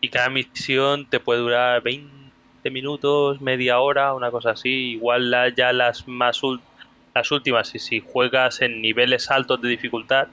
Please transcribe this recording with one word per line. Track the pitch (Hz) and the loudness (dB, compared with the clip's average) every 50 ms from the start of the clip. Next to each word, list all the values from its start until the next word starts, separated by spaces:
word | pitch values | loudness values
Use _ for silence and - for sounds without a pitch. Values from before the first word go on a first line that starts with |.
Y | - 123 | -6 -2
cada | - 123 123 127 | -2 0 0 0
misión | 131 135 123 - _ - - - 135 131 135 139 143 143 143 - | 0 -2 -6 -6 _ -12 -6 -2 0 2 2 2 0 -2 -2 -2
te | - 123 | -4 -2
puede | - - 120 120 | 0 0 0 0
durar | 120 120 120 120 123 123 123 120 117 | 0 0 0 2 2 2 2 0 0
veinte | 120 123 143 147 143 139 139 - 135 _ _ _ _ _ _ _ 139 | -2 -6 -6 -10 -18 -20 -20 -20 -20 _ _ _ _ _ _ _ -8
minutos, | 131 131 131 139 147 143 - 143 143 147 143 139 139 139 | -8 -6 -6 -6 -6 -2 0 2 2 4 4 2 0 -2
media | 139 131 131 127 127 123 123 123 | -2 -2 -2 0 2 2 4 4
hora, | 127 139 143 139 139 139 135 | 4 4 2 2 2 0 0
una | 131 123 123 | -2 -4 -2
cosa | 120 120 107 117 | -4 -2 -2 -2
así. | 110 - - 127 131 131 127 123 117 | -2 -2 -2 -2 -2 -2 -2 -4 -6
Igual | 110 113 120 120 123 127 120 | -4 0 0 2 2 2 2
la, | 123 123 123 123 | 2 2 2 2
ya | 120 123 127 127 127 | 2 2 2 2 4
las | 123 123 120 117 - - - | 2 2 2 0 -2 -8 -12
más | 123 123 123 120 117 - - | -4 0 0 0 0 0 -2
ul-, | 135 131 123 - _ _ _ - _ _ _ _ _ _ | -4 -4 -4 -10 _ _ _ -20 _ _ _ _ _ _
las | 127 117 - 151 | -2 -2 0 -2
últimas, | 143 123 131 123 117 110 - - | -2 0 0 0 0 0 -2 -6
y | 113 | -12
si | - - - 110 | -8 -6 -6 -6
juegas | - - - 131 120 127 120 131 127 127 120 - 135 | -6 -4 0 0 0 2 2 2 2 2 0 0 -2
en | 123 117 110 110 | -2 -2 -2 -2
niveles | 110 110 117 123 123 127 120 - - | -2 2 2 2 2 2 0 0 0
altos | 139 135 131 - 131 123 117 | 0 0 2 0 -2 -2 0
de | 123 | -2
dificultad | 120 113 - 127 117 117 110 - 131 135 139 - | -2 -2 -4 -6 -6 -6 -4 0 0 0 0 0